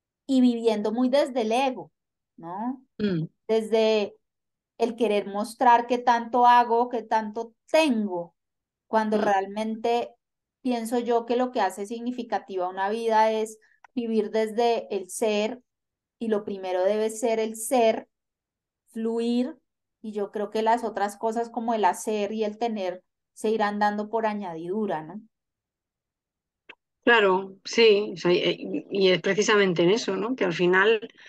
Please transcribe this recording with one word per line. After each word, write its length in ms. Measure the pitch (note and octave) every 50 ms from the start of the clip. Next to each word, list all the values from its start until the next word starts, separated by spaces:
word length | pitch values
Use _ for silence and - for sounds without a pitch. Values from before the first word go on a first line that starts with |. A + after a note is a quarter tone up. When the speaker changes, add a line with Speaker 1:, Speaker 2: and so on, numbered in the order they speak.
| _ _ _ _ _
Speaker 1:
y 140 | - C4+ B3+
viviendo 520 | B3+ B3 A#3 A#3 A3+ A3+ A3 G#3+ G#3 A3
muy 160 | G#3 A#3+ B3+ B3+
desde 340 | B3+ C#4+ D#4 C#4+ A#3+ B3+
el 100 | A3 A3
ego, 380 | A3 B3 C4+ C4+ B3+ G3 D#3 - _ _ _ _ _ _ _ _ _
¿no? 460 | - E3 E3 F3 G3+ A3 B3 C4+ C4 - _ _ -
Speaker 2:
Mm. 260 | G#3+ G3+ F#3 D#3+ D#3 - _ _ _ -
Speaker 1:
Desde 640 | A3 A3+ A3 G#3 A3 A3 A3 A3 A3 G#3+ G3+ G3+ - _ _ _ _ _ _ _ _ _ _ _ _ -
el 180 | A#3 A3+ A3+
querer 320 | A3 B3 G#3 G#3 G#3 G3+ G3+
mostrar 580 | G3 G3+ G#3+ G#3+ - - C4+ A#3+ A#3+ A#3 A#3+
qué 120 | A#3+ B3+ B3
tanto 460 | B3 B3 A#3 A#3 A#3 A3+ B3+ B3 A#3+
hago, 440 | A#3+ A#3+ A#3+ A#3+ A3 A3+ A#3 B3 B3
qué 140 | C4 A#3
tanto 520 | G#3+ A3 A3+ A3 A3 G#3 G#3 A3+ A3+ A#3 _ _ _ _
tengo, 640 | - D#4 D#4+ D4+ A#3+ A3 G#3 G3 F3+ F3 E3+ F3 _ _ _ _ _ _ _ _ _ _ _ -
cuando 280 | - A3 A3 G#3+ A3 G#3
Speaker 2:
Mm. 20 |
Speaker 1:
realmente 880 | G#3 G#3 G3+ F#3+ G3 G3 G3+ G#3+ A3 A3 A3 A3 A3 A#3 A#3+ A#3+ A3+ - - _ _ _ _ _ _ _ _ _
pienso 380 | - C4 B3 A#3 A3+ A3 B3+ A#3+
yo 260 | A#3+ A#3 A#3+ A#3 A#3
que 120 | A#3 A#3+
lo 160 | B3 B3+ B3
que 80 | B3 B3
hace 260 | G3+ F#3+ F#3 G#3+ G3+
significativa 840 | G3+ A#3 A#3 A#3 A#3+ B3 B3 A#3 - G#3 F#3+ - - F#3+ F#3 F3+ F3+
una 200 | F#3 F#3+ F#3+ G3+
vida 420 | G#3+ A#3 A3+ A3+ A3 A3 A3 A3
es 280 | A3 A3 A3 A3 - - _ _ _ _ - - -
vivir 360 | B3+ A#3 A3+ A3+ A3 G#3+ G#3+
desde 600 | G#3+ A3 A3 A3 G#3 A3 A#3+ A#3 A#3 A3 - -
el 160 | G3 G3 F#3+ -
ser, 540 | - - A#3 G#3+ G#3 G#3 G#3 A#3 B3+ B3 - _ _ _ _ _ _ _ _ _ _ -
y 100 | A#3 A3
lo 160 | G#3+ G#3 G#3
primero 380 | - G3+ F#3+ F#3 F#3 F#3 F3+
debe 280 | F#3 G3 G#3 G#3+ A3 A3
ser 280 | A3 A3 B3+ A#3 A3+ A3+
el 160 | A3 A3+ A3
ser, 540 | - - - C4+ B3 A3+ A3+ A3 B3+ - _ _ _ _ _ _ _ _ _ _ _ _ _ _ _ _ _
fluir, 680 | - A3+ A3+ A3+ A3+ A#3 A#3 A#3+ A#3+ A#3+ B3+ D4 D#4+ - _ _ _ _ _ _ _ _
y 100 | - A3
yo 220 | G3+ G#3 G3+ G3+
creo 180 | - G#3 G#3 G#3
que 120 | - A3
las 200 | A3 A3 A#3 B3
otras 340 | B3 G#3+ G#3 F#3+ G3 G#3+ G#3
cosas 320 | - - A3+ A3 A#3 A#3 A3+
como 260 | - A#3+ A3+ A#3 A#3
el 100 | A3 G3
hacer 480 | F3 F#3 - - A#3 G#3+ G#3 G3+ G3
y 100 | A3 A3
el 160 | A3 G#3 G#3 -
tener 460 | A#3+ A#3 A3 G3+ F#3 F3+ F3+ - - _ _ _ _ _ _
se 160 | - - A3
irán 280 | A3 G#3+ G#3+ G#3 G#3 G#3
dando 300 | G#3 G#3 G#3 G#3 G#3+ G#3+
por 160 | A3 A3+ A3
añadidura, 760 | G#3+ G#3 G3+ G3+ F3+ E3+ D#3+ E3+ E3+ F#3+ A3 G#3+ G3 E3+ D#3
¿no? 180 | D#3+ D#3 F3+ A3 - _ _ _ _ _ _ _ _ _ _ _ _ _ _ _ _ _ _ _ _ _ _ _ _ _ _ _ _ - - _ _ _ _ _ -
Speaker 2:
Claro, 520 | B3+ A#3 A3+ G#3 F#3+ F#3 F#3+ G3 F#3+ F#3+ - -
sí, 480 | - - A#3 A#3 A3 G3+ G3+ G#3+ G#3+ G3+
o 20 |
sea, 160 | E3 - F3
y, 520 | F3+ - - F3 F3 - G3 G3 F#3+ - - -
y 200 | - G3+ F#3+ F#3
es 100 | F3+ E3
precisamente 600 | - G3 F#3+ G#3+ G#3 A3 A3 G#3 G3+ F#3+ F3 F3
en 80 | E3+ F3
eso, 260 | G3+ A#3 - - F#3+
¿no? 180 | F#3+ G3 A#3 C4
Que 100 | - G#3
al 100 | F3+ E3
final 460 | E3 F3+ F3 F#3 F#3+ G3 A3 A3+ G#3+ A3+ - - - -